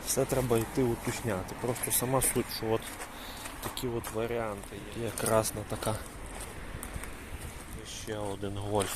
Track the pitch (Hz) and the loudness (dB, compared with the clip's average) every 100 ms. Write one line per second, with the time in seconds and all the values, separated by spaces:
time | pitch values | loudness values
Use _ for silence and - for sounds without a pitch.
0 | - - 135 131 127 117 110 - 127 117 | 0 2 4 4 6 4 4 4 4 4
1 | - - 117 95 95 - 120 117 - - | 0 0 0 0 -2 -2 -2 0 2 2
2 | 123 131 - 127 110 - 113 113 - - | 4 4 4 4 0 -2 2 2 0 -8
3 | - - - - - - - - 127 117 | -10 -10 -10 -10 -10 -8 -6 -2 -2 -2
4 | - 110 113 117 110 101 - 101 101 104 | -2 0 0 0 0 -4 -6 -8 -8 -4
5 | 113 - 110 110 110 110 104 107 110 107 | -2 0 6 6 6 0 -4 0 0 0
6 | - - - - - - - - - - | -4 -10 -10 -8 -8 -8 -8 -8 -6 -6
7 | - - - - - - - - 104 - | -8 -8 -8 -8 -8 -10 -10 -10 -8 -8
8 | - 107 104 98 98 101 101 104 104 | -4 -2 -2 -2 -2 -2 2 4 4